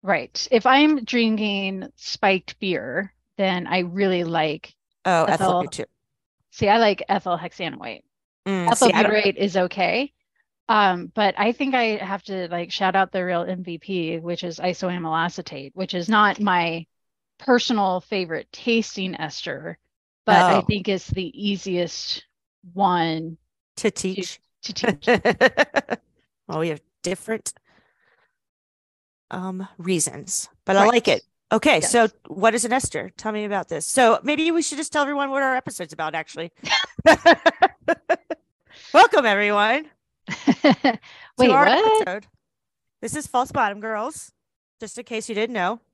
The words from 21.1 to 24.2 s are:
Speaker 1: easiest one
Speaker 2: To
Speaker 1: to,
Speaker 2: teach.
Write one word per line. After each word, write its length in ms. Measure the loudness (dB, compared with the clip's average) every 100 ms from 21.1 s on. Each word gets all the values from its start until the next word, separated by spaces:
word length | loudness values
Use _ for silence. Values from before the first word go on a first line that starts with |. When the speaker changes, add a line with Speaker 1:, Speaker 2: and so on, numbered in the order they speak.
| -8 -8 -6
Speaker 1:
easiest 840 | -6 -6 -4 -4 -4 -6 -10 -10 _ _ _ _ -16
one 680 | 0 0 2 0 -4 -8 -12 _ _ _ -4
Speaker 2:
To 120 | -4
Speaker 1:
to, 260 | -2 -6
Speaker 2:
teach. 260 | -6